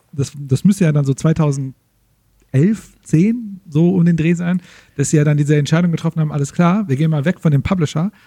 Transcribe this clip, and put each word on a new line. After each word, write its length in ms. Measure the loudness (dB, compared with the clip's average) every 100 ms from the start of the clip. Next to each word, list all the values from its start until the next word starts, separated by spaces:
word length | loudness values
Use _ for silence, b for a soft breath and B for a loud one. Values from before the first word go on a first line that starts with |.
| _
das, 200 | -8 -6 -8
das 260 | -2 2
müsste 200 | 2 2
ja 80 | 2
dann 120 | 2
so 80 | 0
zweitausendelf, 640 | 0 0 2 0 -2 -6 -12 _ _ _ _ _ _ _ 0 2 0 -8 _
zehn, 580 | -2 2 2 0 -8 -14 -4
so 260 | 0 2
um 100 | 4
den 120 | 2 2
Dreh 180 | 0
sein, 280 | -2 -2 -4 B B B -6
dass 140 | 0
sie 60 | 2
ja 80 |
dann 120 | 2 2
diese 200 | 2 0
Entscheidung 340 | 0 0 0
getroffen 280 | -2 -4 -2
haben, 120 | -4
alles 200 | -4 -4
klar, 360 | 0 0 0 -2
wir 80 | 0
gehen 140 | 0
mal 140 | 0
weg 160 | -2 -2
von 100 | 0
dem 100 | 0
Publisher 480 | 0 -2 -2 -2 -6 b